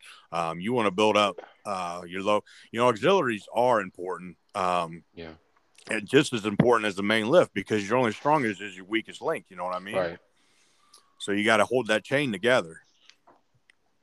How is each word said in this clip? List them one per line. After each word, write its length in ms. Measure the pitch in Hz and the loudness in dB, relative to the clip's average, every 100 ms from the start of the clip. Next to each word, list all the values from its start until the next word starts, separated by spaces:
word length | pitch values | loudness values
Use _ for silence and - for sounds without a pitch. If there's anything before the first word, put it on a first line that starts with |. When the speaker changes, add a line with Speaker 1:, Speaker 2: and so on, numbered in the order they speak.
| - - - | -20 -20 -8
Speaker 1:
Um, 300 | 82 82 82 | -4 -4 -4
you 140 | 101 | -4
wanna 160 | 123 104 | 0 0
build 260 | 92 107 104 | 4 4 4
up, 240 | 101 - - _ | 2 0 -16 _
uh, 380 | 107 95 87 87 90 | -8 -6 -6 -8 -10
your 160 | 92 | -6
low, 220 | 101 104 - - - | -2 -2 -4 -20 -10
you 80 | 113 | 2
know, 100 | 123 | 2
auxiliaries 600 | 107 143 196 127 104 - | 2 2 2 2 -4 -4
are 260 | 104 123 113 | 0 2 2
important. 560 | 95 - 92 87 90 80 _ | 0 -10 -10 -10 -12 -20 _
Um, 500 | 101 92 90 82 85 _ | -4 0 0 -2 -8 _
Speaker 2:
Yeah. 180 | 85 82 78 _ _ _ _ - | -18 -18 -18 _ _ _ _ -8
Speaker 1:
and 160 | 113 98 | -6 2
just 280 | 135 147 | 2 2
as 100 | 117 | -2
important 420 | 104 101 120 117 107 | -4 0 4 4 2
as 100 | 92 | -2
the 60 | |
main 260 | 101 110 110 | 0 0 4
lift, 260 | 175 110 | 4 4
because 340 | 101 - 107 98 | -2 -2 -2 2
you're 80 | 127 | 2
only 140 | 117 | 2
strong 320 | 104 143 156 | 0 0 2
as, 160 | 113 92 | 0 -4
as 160 | 101 92 | -10 -14
your 80 | |
weakest 380 | 92 113 - - | -4 -4 -4 -8
link. 240 | 131 143 - | -6 -6 -10
You 80 | 90 | -10
know 80 | |
what 100 | 90 | -6
I 40 | 90 | -6
mean? 180 | 95 95 | -6 -4
Speaker 2:
Right. 220 | 87 87 _ _ _ _ _ _ _ _ _ - | -4 -8 _ _ _ _ _ _ _ _ _ -14
Speaker 1:
So 140 | - | -4
you 120 | 101 | 0
gotta 200 | 107 110 | 4 4
hold 220 | 98 123 110 | 4 0 0
that 160 | 107 | 0
chain 260 | - 139 139 | 0 -2 0
together. 520 | 98 113 127 82 82 _ _ _ _ _ _ _ _ _ _ _ _ | -2 2 2 0 -14 _ _ _ _ _ _ _ _ _ _ _ _